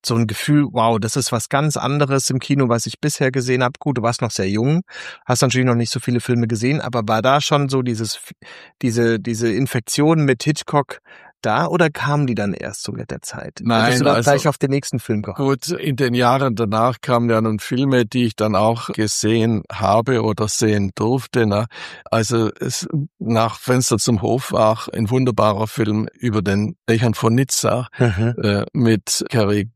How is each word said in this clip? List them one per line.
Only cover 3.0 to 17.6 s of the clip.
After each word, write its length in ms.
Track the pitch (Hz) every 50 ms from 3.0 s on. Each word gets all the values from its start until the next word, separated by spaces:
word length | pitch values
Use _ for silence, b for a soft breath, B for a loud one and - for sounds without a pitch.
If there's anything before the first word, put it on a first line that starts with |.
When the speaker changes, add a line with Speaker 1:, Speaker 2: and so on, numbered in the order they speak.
Speaker 1:
bisher 300 | - 151 - - 147 131
gesehen 320 | 131 135 120 127 127 127
hab“? 160 | 127 123 147 -
Gut, 200 | - 151 135 123
du 40 |
warst 180 | 107 117 120 -
noch 120 | 131 110
sehr 160 | - - 98 95
jung, 320 | 101 107 120 139 156 175 - B B B B B B B B
hast 180 | - 123 -
natürlich 240 | 147 127 117 131 127
noch 100 | 127 120
nicht 140 | 117 117 -
so 80 | - 127
viele 180 | - - 123 120
Filme 300 | - - 123 120 117 113
gesehen, 320 | 117 104 117 127 147 156
aber 220 | - 117 120 120 107
war 160 | 107 110 110
da 180 | 104 131 139 147
schon 280 | 143 - 156 143 143 131
so 140 | 135 131
dieses 340 | 123 123 117 110 113 104 -
F-, 160 | - - - - _ B B B B B B B _
diese, 380 | - 123 110 120 117 113 113 107
diese 320 | 92 113 117 107 120 -
Infektion 720 | 92 110 139 - - 123 - - - - 147 156 165 160 147
mit 180 | 135 139 -
Hitchcock 560 | - 151 147 - - - - 147 135 - - - B B B B B B B _
da 260 | - 113 107 127 165
oder 240 | - 170 170 175 156
kam 380 | 147 - - 139 147 147 147 127
die 80 | 117
dann 160 | 107 104 101
erst 300 | 90 - - - - - -
so 60 | -
mit 180 | - - - -
der 80 | - -
Zeit? 380 | - - - - - - _ -
Speaker 2:
Nein, 200 | - 117 117 110
Speaker 1:
Hattest 180 | 113 117 127 127
du 40 | 131
da 80 | 143 -
Speaker 2:
also 160 | 113 117 143
Speaker 1:
gleich 180 | 143 139 - 156
auf 100 | 139 -
den 120 | - 135
nächsten 280 | 135 143 - - - 120
Film 220 | - - 110 104
gehofft? 160 | 104 - 98 -
Speaker 2:
gut, 300 | 139 135 139 123 - 151 175 -
in 140 | - 156 135
den 180 | 117 139 123 120
Jahren 400 | 123 123 120 127 135 139 131 113
danach 440 | 98 117 101 107 110 117 127 123 -
kamen 300 | - - 123 117 120 117
ja 100 | 113 110
nun 180 | 110 110 107 104